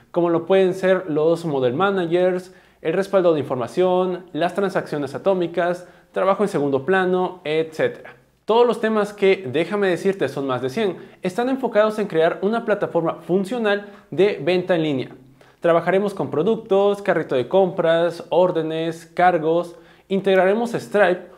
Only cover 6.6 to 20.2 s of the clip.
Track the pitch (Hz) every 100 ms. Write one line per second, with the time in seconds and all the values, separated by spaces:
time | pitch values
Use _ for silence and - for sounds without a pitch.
6.6 | 143 135 135 190 185 185 180 185 147 156
7.6 | 160 - 123 - - - _ _ - 226
8.6 | 240 226 220 220 208 - 190 190 127 135
9.6 | 170 208 190 165 185 190 135 139 139 123
10.6 | 131 165 208 - - - 185 180 247 262
11.6 | 233 208 214 214 202 160 165 170 196 233
12.6 | 233 202 156 170 160 - - 185 190 247
13.6 | 214 202 - - _ 143 202 - 143 180
14.6 | 180 170 156 131 110 - - _ _ _
15.6 | 170 165 170 190 202 196 135 139 180 226
16.6 | - 190 202 202 202 165 151 135 123 190
17.6 | 185 170 165 165 170 165 - 156 180 165
18.6 | 156 160 165 165 - - 180 170 156 170
19.6 | 170 - - _ _ 190